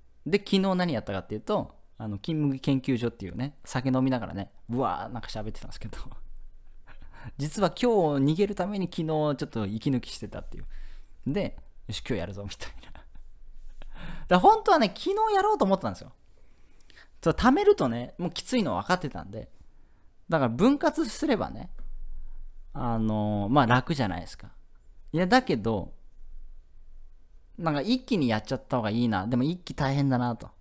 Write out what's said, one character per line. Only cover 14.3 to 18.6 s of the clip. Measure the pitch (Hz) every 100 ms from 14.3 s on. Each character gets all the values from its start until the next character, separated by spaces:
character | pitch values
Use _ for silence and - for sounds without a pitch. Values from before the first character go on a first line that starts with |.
| 180
本 | 392 440
当 | 415
は | 320
ね、 | 220
昨 | - 359
日 | 403 440
や | 392
ろ | 415
う | 427
と |
思 | 196 190
っ |
て |
た | 110
ん |
で | 92
す |
よ。 | - - - - - - - - - - - -
そ | 165
う、 |
貯 | - 240
め | 330
る | 403 403
と | 127
ね、 | 120 131 -
も | 175
う |
き | -
つ | -
い | 254